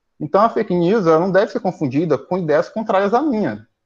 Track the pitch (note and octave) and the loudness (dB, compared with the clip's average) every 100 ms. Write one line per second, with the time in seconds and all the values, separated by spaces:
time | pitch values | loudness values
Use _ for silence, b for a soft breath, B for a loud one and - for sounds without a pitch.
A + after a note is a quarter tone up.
0 | _ - D3+ F#3+ A3+ A#3 A3 F3+ E3+ A3+ | _ -12 -2 2 2 0 -2 0 2 2
1 | E3 D#3+ F#3+ F#3 A3 A#3+ F#3 - C#3+ C#3 | 4 2 4 2 0 -2 -6 -4 -4 -2
2 | E3+ C3 - F3+ D#3+ D3 E3+ A3 A3+ F#3+ | 0 -2 -2 -6 0 0 -2 -6 -2 0
3 | G3+ A#3 D#4 G#3+ D#3+ G#2+ - _ | 2 0 0 -2 -2 -6 -14 _